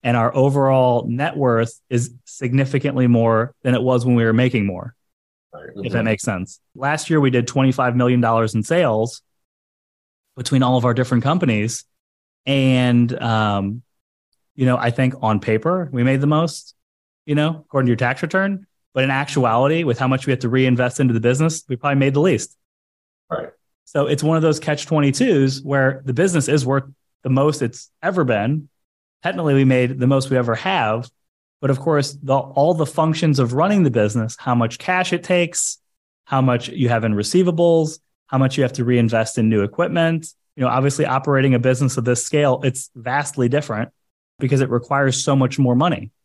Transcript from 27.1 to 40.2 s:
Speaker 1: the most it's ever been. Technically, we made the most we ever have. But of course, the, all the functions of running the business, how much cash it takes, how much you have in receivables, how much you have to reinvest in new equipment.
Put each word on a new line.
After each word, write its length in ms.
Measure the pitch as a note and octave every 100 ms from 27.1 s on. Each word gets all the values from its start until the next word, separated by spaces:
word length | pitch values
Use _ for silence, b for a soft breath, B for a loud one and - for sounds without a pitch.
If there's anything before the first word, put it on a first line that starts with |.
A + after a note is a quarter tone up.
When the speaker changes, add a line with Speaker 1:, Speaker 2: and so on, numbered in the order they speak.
| _
Speaker 1:
the 60 | C3
most 320 | C3 D3 D3
it's 300 | A#2+ - - _
ever 220 | E3+ F3+
been. 460 | C3+ G#2+ G#2+ D3+ C#3+ _ _ _ _ _
Technically, 320 | F3 F#3 D#3
we 120 | C#3 C3
made 340 | B2+ B2 C3+
the 80 | B2+
most 220 | C#3 C3+
we 80 | C3
ever 180 | A#2+ A2+
have. 540 | F#3+ F#3+ A2 A2+ B2 _ _ _ _ _
But 100 | C#3
of 100 | C3+
course, 340 | E3 D3+ C#3
the, 220 | - C3+ C3+
all 380 | - - D3+
the 120 | E3+ D3+
functions 520 | - D#3+ D#3+ E3 C#3
of 140 | A#2+
running 320 | B2+ F3+ G#3
the 80 | D#3
business, 460 | A#2 G#2 A2+ A2+ -
how 160 | - A#2+
much 240 | A2+ -
cash 320 | - F#3 F3+
it 120 | F3
takes, 540 | F3 F3+ E3+ - - - _ _ _ _
how 160 | _ C3+
much 300 | C3 A#2+ -
you 180 | - A#2+
have 160 | A#2
in 100 | A2
receivables, 840 | G#2 G#2 F3 F3+ E3 E3+ E3 D#3 D#3+ _ _ _
how 100 | C3
much 180 | C3 C3
you 80 |
have 80 | B2+
to 120 | B2 A#2+
reinvest 520 | B2 A#2 A2+ A2 -
in 120 | A2
new 120 | A2
equipment. 720 | G2 - E3+ E3+ E3 E3